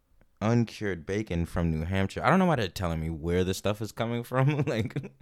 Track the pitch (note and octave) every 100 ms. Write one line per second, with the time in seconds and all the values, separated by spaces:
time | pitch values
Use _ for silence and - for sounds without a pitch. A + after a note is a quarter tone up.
0 | _ _ - - G#2+ A#2+ A2+ - G#2 F2
1 | D2 G2+ A2 E2+ E2 F2+ E2+ D#2 E2 F#2+
2 | F#2+ - G#2 F#3 F#3 C3+ F#2 - F2 D#2+
3 | D#2+ D#2+ E2+ F2+ F2+ F#2+ G2 G#2 G#2+ -
4 | A#2 A#2+ A#2 B2+ C3+ D3 D3 A#2 A2+ C#3
5 | F#3+ _